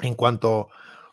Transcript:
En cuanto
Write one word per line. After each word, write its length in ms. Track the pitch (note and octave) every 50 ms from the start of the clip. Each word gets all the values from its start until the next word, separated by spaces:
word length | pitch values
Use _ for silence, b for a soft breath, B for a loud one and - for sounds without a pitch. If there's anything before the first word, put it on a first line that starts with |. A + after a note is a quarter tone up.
En 140 | - B2+ A#2+
cuanto 540 | A2+ A#2+ A#2+ A#2+ A2 - A2+ A2 G#2+ G#2 b b b b b b b b b